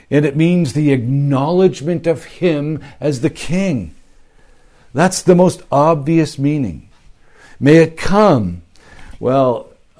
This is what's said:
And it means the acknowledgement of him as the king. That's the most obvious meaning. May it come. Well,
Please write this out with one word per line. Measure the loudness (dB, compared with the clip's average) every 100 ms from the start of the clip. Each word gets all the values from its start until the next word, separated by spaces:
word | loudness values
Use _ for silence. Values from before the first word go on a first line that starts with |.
| -4
And | 0
it | 0 0
means | 0 2 0
the | -2 0
acknowledgement | 0 0 -2 0 -2 0 2 0 0 -6 -4 -2
of | -4
him | -8 -4 -2 -2 -4 -8 -12 -8
as | -6 -2
the | -4
king. | -6 -6 -4 -2 -4 -6 -14 _ _ _ _ _ _ _ _ _
That's | -2 -2 0
the | 2
most | 4 4 0 -4
obvious | 0 2 0 0 0 0 -2
meaning. | -2 -2 -4 -8 -16 _ -20 -20 _ _ -20 -2
May | 4 6
it | 4 0
come. | -2 2 4 2 0 -8 -14 _ -20 -20 -20 -8
Well, | -2 0 0 -2 -8 _ _ _